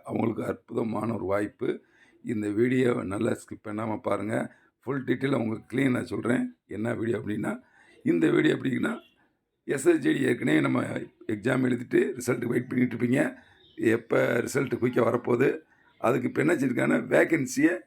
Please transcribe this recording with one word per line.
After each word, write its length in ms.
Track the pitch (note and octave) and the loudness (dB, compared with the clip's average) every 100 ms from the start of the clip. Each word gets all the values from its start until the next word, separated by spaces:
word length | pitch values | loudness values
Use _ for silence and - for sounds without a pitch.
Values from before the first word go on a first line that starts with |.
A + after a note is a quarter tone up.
அவங்களுக்கு 400 | - A2 A2+ - | -4 -2 0 -2
அற்புதமான 720 | G#2+ - - A#2+ A#2 G2+ G#2+ | -4 -6 -6 -4 -2 -2 -4
ஒரு 120 | A2+ F#2 | -4 -2
வாய்ப்பு. 440 | G2+ G#2 - C3 - _ _ _ _ - | -2 -2 -4 -4 -4 _ _ _ _ -6
இந்த 240 | A#2 G#2 | -4 -2
வீடியோவை 560 | G#2 B2 B2+ B2+ B2 G2 | 2 2 4 2 2 -2
நல்லா 260 | G2+ A2+ | -2 -2
ஸ்கிப் 360 | A2+ - - G#2+ | -2 -6 -14 -10
பண்ணாம 340 | G#2+ A2+ G#2 | -6 -4 -4
பாருங்க. 340 | G#2 G2+ G2+ A#2+ - - _ _ - | -2 -2 -2 -4 -4 -10 _ _ -6
ஃபுல் 160 | C#3 | -4
டீட்டெயில் 320 | B2 B2+ C3+ C3+ | -2 0 0 0
உங்களுக்கு 320 | A2+ G#2+ - | 0 -4 -4
க்ளீனாக 360 | B2+ C#3 B2 | 0 2 2
சொல்றேன். 400 | G#2 G2+ A2 B2+ B2 - - | -2 -2 0 0 0 -8 -12
என்ன 260 | F#2+ A2+ | -6 -4
வீடியோ 240 | A2 A#2 G#2 | -2 -2 -2
அப்படின்னா, 340 | G2+ G#2+ - G#3+ - _ _ _ - | -2 -4 -4 -6 -10 _ _ _ 0
இந்த 240 | E3+ D#3+ | 2 4
வீடியோ 260 | D3+ D3+ C#3 | 2 2 0
எப்படின்னா, 380 | - B2 - A#3 - _ _ _ _ _ - | -2 -2 -4 -6 -12 _ _ _ _ _ -6
எஸ் 180 | C#3+ E3 | 0 2
எஸ் 140 | D#3+ | 4
ஜி 140 | C#3+ | 2
டி 80 | D3+ | 2
ஏற்கனவே 380 | B2+ B2 C#3 D#3 | 2 0 2 2
நம்ம 200 | C3+ B2+ A#2 - - - - | 2 0 -2 -6 -10 -12 -6
எக்ஸாம் 380 | G#2+ G2 C3 B2+ | -4 0 0 0
எழுதிட்டு 340 | B2 B2 - - | -2 0 2 2
ரிசல்ட்டுக்கு 400 | B2+ - B2 A#2+ | 0 -2 -2 0
வெயிட் 160 | A#2 B2 | -2 0
பண்ணிட்டு 260 | B2+ B2 A2+ | 0 0 0
இருப்பீங்க. 260 | A#2+ C3+ D#3 - - _ _ - | 0 0 0 -4 -20 _ _ -2
எப்போ 400 | A2+ A2+ - C3 C3 B2 | 2 2 2 2 2 0
ரிசல்ட்டு 400 | A2+ C#3+ C#3 A#2+ | 0 -2 -2 0
குயிக்காக 260 | B2+ B2+ A2+ | 0 2 2
வரப்போகுது, 440 | A#2+ - A#2+ C3+ - - _ _ _ | 2 2 2 2 0 -6 _ _ _
அதுக்கு 260 | - C3+ B2+ | 0 2 0
இப்போ 140 | - | 0
என்ன 120 | D3 | 2
செஞ்சிருக்காங்கன்னா, 540 | - - - C3+ - - | 2 0 0 0 0 2
வேக்கன்சியை 680 | D3+ E3+ D#3+ B2+ - D3+ F#3 | 2 4 2 0 2 2 0